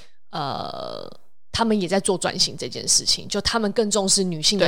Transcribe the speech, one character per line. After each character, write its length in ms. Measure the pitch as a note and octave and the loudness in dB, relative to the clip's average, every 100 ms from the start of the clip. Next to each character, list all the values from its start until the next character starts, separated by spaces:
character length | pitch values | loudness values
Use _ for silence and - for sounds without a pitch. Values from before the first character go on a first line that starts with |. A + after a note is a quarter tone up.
| - - - | -14 -14 -10
呃， 760 | E3+ D3 F3 C2+ - B1 A1 G1+ G1+ - - - | -6 -4 -4 -6 -6 -8 -8 -10 -12 -14 -14 -8
他 120 | - | 0
们 160 | A3+ G#3+ | 2 2
也 80 | F3 | 2
在 120 | G3 | 2
做 180 | G3 F3+ | 2 0
转 200 | F3+ - | 0 0
型 180 | - - | 0 0
这 100 | B2+ | -8
件 160 | B2+ - | -4 2
事 180 | - A#2 | 2 4
情， 220 | - F3 | 0 0
就 120 | G3+ | -4
他 180 | - A#3 | 0 0
们 120 | G#3 | 2
更 180 | G3 G#3+ | 2 2
重 180 | G#3 F#3+ | 2 4
视 140 | G3+ | 4
女 180 | F#3 D#3+ | 2 0
性 160 | D#3 | 0
的 100 | G3+ | 4